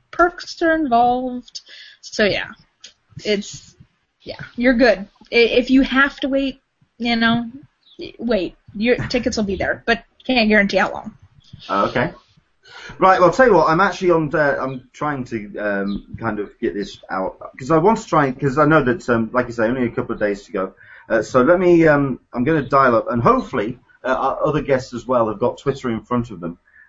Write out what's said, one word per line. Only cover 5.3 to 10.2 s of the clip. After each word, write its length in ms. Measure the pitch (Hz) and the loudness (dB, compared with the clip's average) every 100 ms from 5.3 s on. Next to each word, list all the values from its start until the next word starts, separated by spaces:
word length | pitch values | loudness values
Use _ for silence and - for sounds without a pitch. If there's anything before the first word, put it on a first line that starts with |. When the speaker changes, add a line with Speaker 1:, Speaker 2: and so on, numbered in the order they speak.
Speaker 1:
I-, 40 | 233 | 2
if 340 | 233 240 247 | 4 2 2
you 100 | 262 | 2
have 380 | 269 254 277 - | 4 2 0 -2
to 60 | 277 | -4
wait, 320 | 269 277 247 _ _ _ _ | -2 -4 -8 _ _ _ _
you 180 | 233 233 | -2 0
know, 340 | 226 233 233 269 - _ _ - - - | 2 0 -4 -12 -20 _ _ -18 -18 -10
wait. 360 | 233 214 175 - - 202 | -2 -2 -2 -8 -18 -6
Your 200 | 233 247 214 | -2 0 -2
tickets 300 | 254 240 226 | -4 -2 -4
will 60 | 202 | -4
be 100 | 185 | -4
there, 280 | 131 - - | -4 -4 -2
but 160 | 226 - _ | -4 -4 _